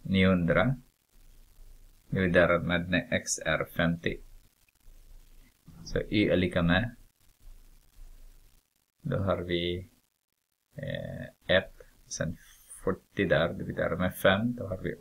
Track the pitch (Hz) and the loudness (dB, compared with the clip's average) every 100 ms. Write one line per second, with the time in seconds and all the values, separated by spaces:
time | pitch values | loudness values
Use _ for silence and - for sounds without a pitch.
0 | - 95 92 92 85 85 123 135 - _ | 0 4 6 4 4 4 2 -2 -8 _
1 | _ - - - - - - - - - | _ -20 -20 -20 -20 -20 -20 -20 -20 -20
2 | _ 98 92 90 85 85 82 87 87 90 | _ 0 4 4 6 4 2 -2 0 -2
3 | - 92 - - - 76 71 - 85 85 | 0 -4 -2 -6 -2 -2 -2 0 0 0
4 | 90 - - - - _ _ _ - - | -4 -6 -14 -20 -20 _ _ _ -20 -20
5 | - - - - - _ - - - - | -20 -20 -20 -20 -20 _ -20 -18 -6 -6
6 | - 107 90 90 92 90 85 90 117 - | -2 0 2 2 2 2 2 2 0 -8
7 | - _ _ _ - - - - _ - | -20 _ _ _ -20 -20 -20 -20 _ -20
8 | - - - - - _ _ _ _ _ | -20 -20 -20 -20 -20 _ _ _ _ _
9 | - 95 98 87 90 87 87 90 95 _ | -4 -2 0 -2 -2 -2 0 -4 -8 _
10 | _ _ _ _ _ _ _ - - 50 | _ _ _ _ _ _ _ -12 -8 -8
11 | 50 50 - _ - 90 - - - _ | -8 -10 -14 _ 0 0 0 -14 -20 _
12 | _ - 80 - - - _ - 98 92 | _ -8 -6 -6 -16 -20 _ -6 -4 -4
13 | _ - 90 73 87 98 92 85 82 85 | _ -4 2 2 2 -4 -8 -4 -4 -2
14 | 92 - 98 95 120 - 98 95 90 - | -4 2 2 4 0 -4 -8 -6 -6 -2